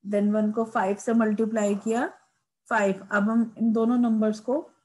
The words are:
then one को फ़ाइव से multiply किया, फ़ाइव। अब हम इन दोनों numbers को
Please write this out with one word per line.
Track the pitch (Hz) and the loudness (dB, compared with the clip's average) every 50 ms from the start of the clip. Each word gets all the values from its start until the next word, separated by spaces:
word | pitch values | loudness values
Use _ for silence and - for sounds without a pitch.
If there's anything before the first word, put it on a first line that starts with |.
| _ | _
then | 202 208 202 202 208 | -2 -2 0 2 2
one | 208 214 214 214 | 2 2 0 0
को | 214 233 226 | 0 -2 -4
फ़ाइव | 226 - 233 196 190 202 | -2 -2 -2 -2 -2 -2
से | 202 - - 226 | -4 -2 0 2
multiply | 233 226 214 214 202 226 214 226 220 208 202 202 | 2 2 2 2 0 -2 -2 0 0 0 0 -2
किया, | 196 - 220 226 240 277 381 - - _ _ _ _ _ _ _ _ _ - | -2 -2 -2 -2 -2 -2 -4 -8 -14 _ _ _ _ _ _ _ _ _ -2
फ़ाइव। | 240 220 202 196 190 190 - - | 0 0 2 0 0 -2 -6 -4
अब | 208 208 202 214 | -2 0 0 2
हम | 226 233 226 226 - - | 2 0 0 0 -2 -2
इन | 220 233 | -2 0
दोनों | 214 226 226 233 247 247 | 2 2 2 2 2 2
numbers | 240 233 220 214 214 220 214 214 | 2 2 2 2 2 0 -2 -4
को | - - 247 311 330 - _ _ | -4 -4 -4 -4 -4 -8 _ _